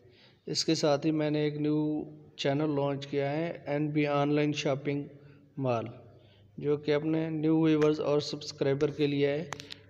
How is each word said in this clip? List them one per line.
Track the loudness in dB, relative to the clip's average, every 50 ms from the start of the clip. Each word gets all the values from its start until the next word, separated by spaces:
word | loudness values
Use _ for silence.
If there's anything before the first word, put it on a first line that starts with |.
| -20 -20 _ _ -20 -20 _ _ _ -8
इसके | -6 -4 0 0 0
साथ | 2 2 2 2 2 2
ही | 0 0
मैंने | 0 0 0 0 0 0 0
एक | -2 -2
न्यू | 0 0 0 2 0 0 -2 -4 -6 -8 -12 -18 -20 -18 -10 -4
channel | -2 0 0 0 0 0 0
launch | 0 0 -2 -2 -4 -6
किया | -4 -2 -2 -2 0
है, | -2 -2 -4 -4 -6 -8 -6 -4
एनबी | -2 -2 0 0 0 0 0
Online | 2 2 2 2 2 2 2 2 2 0
Shopping | 0 0 -2 -2 -2 -2 -4 -4 -4 -4 -8 -12 -20 -20 -20 -20 -20 -20 -16 _ -4
Mall, | -2 0 0 0 -2 -6 -10 -14 -20 -20 -20 -20 -20 -20 -20 -20 -20 -20 _ -6
जो | -2 0 0 0
कि | 2 2
अपने | 0 2 2 0 0 0 0 -2
new | -2 0 2 2 4 4 6
viewers | 4 4 6 4 4 2 2
और | 0 0 0 0
subscriber | 0 -2 -6 -10 -10 -8 -6 -2 0 0 2 2 0 0
के | 0 0 0 0
लिए | 2 2 0 0
है। | 0 -2 -4 -6 -10 -12 -12 -14 -18 -20 -20